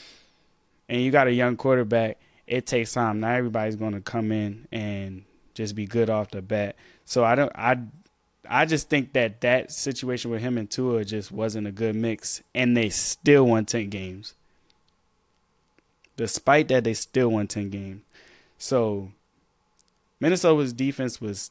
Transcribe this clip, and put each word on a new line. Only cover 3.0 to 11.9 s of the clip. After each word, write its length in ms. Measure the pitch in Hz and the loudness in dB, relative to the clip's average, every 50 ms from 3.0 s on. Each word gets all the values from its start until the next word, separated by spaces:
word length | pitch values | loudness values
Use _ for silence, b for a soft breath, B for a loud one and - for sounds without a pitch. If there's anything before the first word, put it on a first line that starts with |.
| 117 113 107 107 | 0 0 0 -2
Not 160 | 110 113 120 | -2 -2 0
everybody's 400 | 127 123 117 110 113 107 110 110 | 0 -2 -2 -2 -2 -2 -2 -4
gonna 240 | 107 113 110 104 98 | -4 -4 -4 -6 -6
come 320 | 95 - - 117 110 107 110 | -8 -6 -4 -2 -2 0 0
in 340 | 110 104 104 101 107 - - 120 | 0 -2 -2 -6 -8 -12 -10 -8
and 520 | 113 107 104 101 98 98 95 95 92 95 _ _ _ _ _ - | -6 -6 -6 -6 -6 -8 -8 -10 -12 -16 _ _ _ _ _ -10
just 220 | - 113 101 101 | -8 -8 -6 -6
be 100 | 107 104 | -6 -6
good 240 | 95 101 117 113 107 | -4 0 0 2 2
off 200 | 110 107 104 - - | 2 0 -2 -4 -8
the 100 | 98 95 | -12 -8
bat. 320 | 101 113 104 104 101 - b b b b b b | -4 -2 -2 -2 -4 -6 b b b b b b
So 200 | b - 127 117 | b 0 2 4
I 120 | 113 120 | 4 4
don't, 160 | 135 143 - - | 2 2 0 -2
I, 240 | - 110 123 127 123 120 107 - 160 _ _ _ _ _ _ _ _ - - | -2 0 0 0 0 -2 -12 -16 -20 _ _ _ _ _ _ _ _ -8 -2
I 180 | - 131 156 | 0 2 2
just 240 | 160 160 143 - - | 2 2 0 0 0
think 220 | 156 143 123 - - | 0 0 0 0 0
that 280 | 131 117 110 104 - - | 2 2 0 0 -2 0
that 280 | 120 123 127 - - | 2 2 2 0 -2
situation 600 | - - - 143 127 - 131 127 123 120 - 117 117 | -8 -8 -6 -6 -6 -6 -4 -6 -6 -4 -4 -4 -4
with 80 | 110 | -4
him 180 | 117 127 123 117 | -4 -2 -2 -4
and 100 | 107 104 | -4 -4
Tua 360 | - - 127 127 120 113 107 | -4 -4 -2 0 0 0 -2
just 260 | 98 107 107 95 - | -2 -6 -6 -8 -8
wasn't 380 | 98 104 110 113 104 110 107 101 | -6 -4 -4 -4 -2 -4 -6 -6
a 40 | 98 | -6
good 220 | 101 113 110 | -4 -2 -2